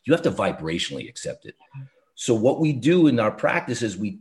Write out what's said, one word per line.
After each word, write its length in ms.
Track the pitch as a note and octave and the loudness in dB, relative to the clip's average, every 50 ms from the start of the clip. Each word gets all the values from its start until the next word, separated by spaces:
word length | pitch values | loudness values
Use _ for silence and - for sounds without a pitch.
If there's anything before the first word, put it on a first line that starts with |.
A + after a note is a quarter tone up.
| _ | _
You 80 | - | 0
have 120 | D3 E3 D#3+ | 2 2 2
to 80 | D3 | 0
vibrationally 760 | F#2+ - G#2 F#2+ E2+ - D2+ D#2+ E2 E2+ - - C#2+ C2+ - - | -2 0 -2 -2 -2 -4 -6 -6 -4 -4 -4 -6 -6 -8 -10 -12
accept 380 | - - - - - - - | -14 -12 -10 -10 -10 -12 -14
it. 100 | - - _ _ _ - C#3 C3+ - _ _ _ _ _ | -20 -20 _ _ _ -20 -18 -18 -20 _ _ _ _ _
So 180 | - - - B2 | -8 -2 0 2
what 260 | A2 G#2+ B2+ C#3+ - | 2 4 2 2 2
we 140 | E3 D#3 D3 | 2 0 0
do 340 | B2+ G#2+ C#3+ F3 F#3 E3 D3+ | 0 2 2 4 6 6 6
in 100 | B2+ A#2 | 6 4
our 120 | A2 G#2+ | 2 0
practice 500 | G#2 - - C#3+ B2+ F3 - - B2 - | 0 0 0 0 0 0 -2 -4 -4 -4
is 140 | B2 A2+ F#2+ F2 | -4 -4 -4 -4
we, 220 | G#2+ G#2 F#2+ G2 | -6 -6 -6 -8